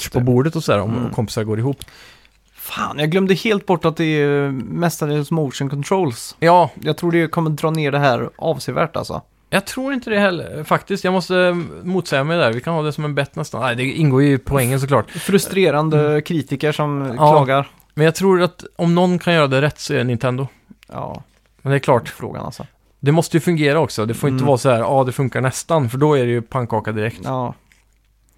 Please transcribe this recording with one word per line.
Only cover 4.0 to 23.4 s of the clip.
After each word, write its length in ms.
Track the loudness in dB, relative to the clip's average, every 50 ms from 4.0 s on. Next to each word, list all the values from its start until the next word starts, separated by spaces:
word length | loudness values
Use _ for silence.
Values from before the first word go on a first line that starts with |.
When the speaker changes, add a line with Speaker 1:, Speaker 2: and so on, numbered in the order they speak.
| 0
Speaker 1:
är 440 | 0 2 2 2 2 2 2 0 -2
mestadels 800 | -2 -6 -6 -6 -4 -2 -2 -2 -2 -2 -2 -2 -2 -2 -2 -2
motion 380 | -2 -2 -2 -2 -4 -4 -4 -4
controls. 680 | -4 -6 -4 -2 0 0 0 -2 -2 -6 -10 -14 -6 _
Speaker 2:
Ja. 300 | 4 6 6 6 6 2 0 -4
Speaker 1:
Jag 160 | -6 -6 -4
tror 140 | -2 0 0
det 160 | 2 2 2
kommer 220 | 0 0 -2 -2 -2
dra 200 | -2 -2 -2 -2
ner 200 | 0 0 -2 0
det 80 | 0 2
här 300 | 2 2 2 0 -2 -6 -8
avsevärt 580 | -4 -4 -2 -2 -2 -4 -4 -2 -2 -2 -2 -2
alltså. 260 | -6 -6 -6 -8 -10 -10 _ _ _ _ _
Speaker 2:
Jag 160 | -2 -2 -2
tror 280 | -4 -6 -6 -6 -4 -6
inte 160 | -6 -4 -2
det 100 | 0 0
heller, 440 | 2 0 0 -2 -6 -8 -10 -10 -2
faktiskt. 400 | -2 -2 -2 0 -4 -4 -2 0
Jag 100 | 0 0
måste 500 | 0 0 0 2 2 2 2 2 0 -4 -8 -10 -10 -6
motsäga 400 | -2 -2 -2 -2 0 0 0 0
mig 140 | 0 2
där. 160 | 2 2 2 0
Vi 80 | 0
kan 120 | -2 -2 -2
ha 80 | -2
det 100 | -2 -2 -4
som 120 | -4 -4
en 100 | -2 -2
bett 200 | -2 -4 -4 -6
nästan. 260 | -8 -8 -8 -6 -4
Nej, 140 | -4 -2 -2
det 80 | -2 -2
ingår 400 | -2 0 2 2 4 6 6 6
ju 100 | 4 4
i 40 |
poängen 420 | 2 0 0 0 0 2 2 0 -2
såklart. 320 | 0 2 2 2 2 0
Speaker 1:
Frustrerande 880 | -6 -8 0 2 2 2 2 0 0 2 2 2 2 2 2 2 2 2 2
Speaker 2:
Mm. 140 | 2 2 0
Speaker 1:
kritiker 500 | -2 -2 -2 -4 -2 -4 -4 -2 -2 -2
som 340 | 0 -2 -2 -2 -2 -4 -4
Speaker 2:
Ja. 60 | -6 0 2 4 6
Speaker 1:
klagar. 360 | 6 6 4 4 2 0 0 -2 -8 _ _ _ _
Speaker 2:
Men 120 | 2 2
jag 100 | 2 2
tror 260 | 2 2 4 4 4
att 220 | 2 0 -2 -8 -18 -14 -6
om 200 | -2 0 2 4
någon 240 | 4 4 2 2 0
kan 140 | 0 2 2
göra 140 | 4 4
det 140 | 4 2 2
rätt 180 | 2 0 -2 -4
så 140 | -6 -4 -2
är 40 |
det 60 | 0 0
Nintendo. 440 | 0 0 0 0 -2 -2 -2 -4 -8 -10 _ _ -20 -20 _ _
Speaker 1:
Ja. 360 | -16 -12 -12 -12 -12 -12 -14 -18 _ _ _ _ _ _ _
Speaker 2:
Men 100 | -2 0
det 60 | 0
är 20 | 2
klart. 300 | 4 4 2 2 2 -2
Speaker 1:
Frågan 360 | -10 -10 -10 -10 -10 -10 -10
alltså. 200 | -10 -12 -14 -16 -18 _ _ _ _ _ _
Speaker 2:
Det 120 | 0 2
måste 260 | 2 2 2 2 0
ju 40 | 0